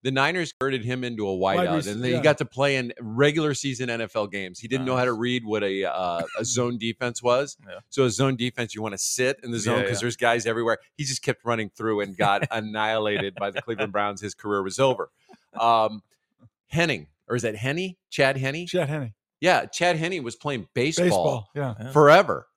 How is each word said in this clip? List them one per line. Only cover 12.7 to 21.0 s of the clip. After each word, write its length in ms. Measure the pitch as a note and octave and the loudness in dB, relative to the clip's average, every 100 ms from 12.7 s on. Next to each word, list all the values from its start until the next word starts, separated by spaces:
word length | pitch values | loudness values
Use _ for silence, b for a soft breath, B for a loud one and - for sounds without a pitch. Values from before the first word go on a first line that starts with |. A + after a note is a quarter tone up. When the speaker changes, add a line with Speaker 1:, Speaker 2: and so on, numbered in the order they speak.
| G#2+ G#2+ A2 G#2+ G#2 G2 F2+ | -2 0 0 0 0 -4 -4
Speaker 1:
by 160 | G2+ | -6
the 100 | F#2+ | -6
Cleveland 300 | - A2+ A2 | -6 -4 -2
Browns. 280 | G2+ G#2 G2 | -2 -2 -4
His 140 | G#2 | -10
career 300 | - G#2 G2+ | -8 -2 -2
was 160 | F#2+ F#2+ | -2 2
over. 320 | C3+ A#2+ E2 _ b b b - | 2 2 -4 _ b b b 0
Um, 460 | A#2 A2+ A2 G#2+ _ _ _ _ B2 _ _ | 4 4 4 -2 _ _ _ _ -20 _ _
Henning, 420 | E3 E3+ A2 D2 _ _ | 0 0 0 -6 _ _
or 80 | A#2+ | -2
is 60 | |
that 120 | A2+ G#2+ | -2 -4
Henny? 420 | B2 D#3 F#3 F3+ _ | -4 -4 -6 -10 _
Chad 260 | - C3+ C#3 | 0 0 2
Henne? 300 | C3+ D3+ F3 | -4 -6 -4
Speaker 2:
Chad 220 | F3+ C#3+ | -2 -2
Henne. 260 | D3+ B2 - _ _ | -4 -8 -12 _ _
Speaker 1:
Yeah, 260 | E3+ D#3+ - | 2 2 2
Chad 300 | - F3 E3 | 0 2 2
Henne 260 | E3 F#3 | -2 -4
was 140 | A#2 - | -8 -8
playing 320 | D3 C3 F#2 | -6 -6 -6
baseball 300 | - C3+ D#3+ | -2 0 2